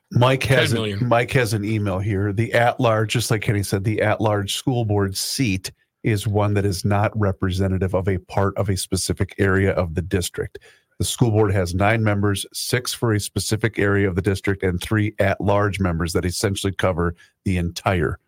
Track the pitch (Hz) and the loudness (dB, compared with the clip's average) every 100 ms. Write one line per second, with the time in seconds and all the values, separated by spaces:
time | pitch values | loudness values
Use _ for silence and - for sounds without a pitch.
0 | _ 117 123 135 - 131 - 113 107 101 | _ 2 4 2 2 2 4 0 -2 -2
1 | 120 117 123 139 110 107 101 110 104 92 | 2 2 2 2 2 0 0 0 0 -2
2 | 98 95 104 101 117 117 120 - 120 110 | 0 0 0 0 0 2 2 2 2 2
3 | 110 120 - 110 - 104 95 98 104 104 | 2 -2 0 0 0 -2 0 -2 0 0
4 | 104 101 107 104 101 - - 123 110 101 | 0 2 0 0 -2 -4 -2 -2 0 0
5 | 98 98 - - 127 92 - - _ _ | 0 -2 -6 -2 -2 -2 -6 -16 _ _
6 | 123 104 110 104 104 104 101 90 101 101 | -2 0 0 0 2 0 0 -2 0 0
7 | 107 107 101 - 95 90 98 95 90 90 | 0 0 -2 0 -2 0 0 0 0 0
8 | 92 92 - - 98 - 98 92 - 92 | 0 -4 -4 -2 0 0 -2 -4 -4 -4
9 | - 90 98 - 98 95 98 82 87 80 | -2 -4 -4 0 2 2 2 0 -2 -4
10 | 85 98 - - - - - _ _ _ | -2 -4 -4 -6 -10 -10 -20 _ _ _
11 | - - 120 107 104 98 87 92 101 113 | -6 0 2 4 4 2 0 0 2 2
12 | 107 101 104 98 - - - 123 - - | 2 2 0 -2 -6 -10 -2 -2 -2 -4
13 | 120 104 - 98 - 107 113 - 101 101 | 0 0 -2 -6 -4 -2 -2 0 0 2
14 | 98 90 95 98 - 95 92 87 - 110 | 2 0 -2 -2 -2 -2 -2 -2 0 0
15 | 107 - 98 - 95 101 104 95 92 82 | 0 0 -2 0 0 2 0 0 -2 0
16 | 85 - 87 - 104 95 98 - 101 85 | -2 -2 -2 -2 -2 -2 -4 -2 -2 0
17 | 87 - - _ 98 90 85 - 110 92 | -2 -4 -14 _ -2 -2 -2 -2 0 0
18 | 69 - | 0 -4